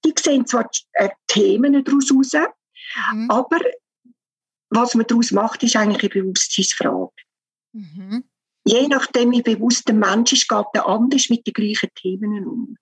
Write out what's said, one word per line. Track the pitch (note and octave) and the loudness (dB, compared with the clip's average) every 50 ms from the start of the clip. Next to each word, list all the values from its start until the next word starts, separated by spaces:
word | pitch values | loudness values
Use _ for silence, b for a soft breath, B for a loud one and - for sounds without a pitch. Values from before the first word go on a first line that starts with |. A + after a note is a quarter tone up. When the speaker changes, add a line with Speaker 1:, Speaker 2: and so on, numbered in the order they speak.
| - | -2
Speaker 1:
Die | D#4 D#4 - | -2 0 0
sehen | - D#4+ C#4+ C4 A#3 - | 0 2 2 2 2 0
zwar | - A#3 A3 - | -2 -2 -2 -4
die, | - - - _ _ | -6 -10 -10 _ _
äh, | - G3+ G3 - - _ - | -2 -2 -2 -4 -8 _ -2
Themen | - G#3 G3+ G3 G3 G#3+ C4 C#4+ C#4+ | 0 2 4 4 4 4 4 4 4
nicht | C#4 C4 - | 2 2 2
daraus | C#4 C#4 C4+ - | 0 0 2 4
raus, | C4+ C4 C4+ - - D4+ E4 - - _ _ _ B B B B B B B B | 2 2 2 2 0 0 -2 -2 -4 _ _ _ B B B B B B B B
Speaker 2:
Mhm. | G#3+ G#3+ A3+ A#3+ | -6 -4 -2 0
Speaker 1:
aber | G#3 B3 C4+ - E4 E4+ - B4+ - - _ _ _ _ _ B3 _ _ _ _ _ _ _ _ _ _ _ _ | 0 0 0 0 -2 0 0 -2 -4 -6 _ _ _ _ _ _ _ _ _ _ _ _ _ _ _ _ _ _
was | G#3+ A3+ A#3+ A#3+ - | 0 0 0 2 2
man | A3+ A3 | 0 2
daraus | A3+ A#3 A#3 A#3 - | 2 2 2 2 2
macht, | F#3+ G3 G#3+ A3+ - - - | 0 0 -2 -2 -4 -2 -2
ist | A#3 - | 0 0
eigentlich | A3 G#3+ G#3+ G3+ - | 2 2 2 0 0
eine | - G3 - G3 F#3+ | -2 -2 -2 -2 -2
Bewusstseinsfrage. | F#3+ F#3 - - - - - F#3+ - - - - - - - - - - - - _ _ _ _ _ _ _ _ _ - | -2 -2 -4 -4 -2 -2 -2 -2 -2 -2 -2 -2 -2 -2 -4 -6 -8 -10 -20 -20 _ _ _ _ _ _ _ _ _ -18
Speaker 2:
Mhm. | A3 G3+ D#3 D3+ F#3+ F#3 F#3+ G#3+ B3 - - _ _ _ _ _ _ _ | -18 -18 -16 -16 -16 -10 -8 -8 -8 -8 -10 _ _ _ _ _ _ _
Speaker 1:
Je | G3+ A3 B3 C#4 D4 | 0 2 2 2 2
nachdem, | C#4 C4 - - - B3 A#3+ A#3+ | 0 0 -2 -2 0 2 2 4
wie | B3 A#3+ | 2 2
bewusst | A#3+ A#3+ A3 G3 A3 B3 A#3+ - - - | 2 2 0 0 0 0 0 0 0 2
der | A3 | 2
Mensch | G#3+ G#3 F#3 F#3+ A3 A#3 - C4+ | 2 2 2 2 2 2 2 2
ist, | - - - | 0 0 0
geht | A3 G#3 G#3 - - | 0 -2 -2 -2 -4
er | G#3 - G3+ | -2 0 0
anders | F#3+ A3 A#3+ C4 C#4+ C4 - - | 2 2 2 2 2 0 2 0
mit | A#3 A#3 - | 0 -2 -2
den | G#3 - | -4 -4
gleichen | - G#3 G#3 G#3+ - - - - | -2 -2 -2 -2 -4 -4 -6 -8
Themen | - - F#3 F#3+ F#3+ G#3+ G#3 G#3+ G3+ F#3 E3 | -8 -6 -6 -4 -4 -4 -4 -4 -6 -6 -8
um. | - A#3+ - - - - | -8 -8 -8 -10 -12 -20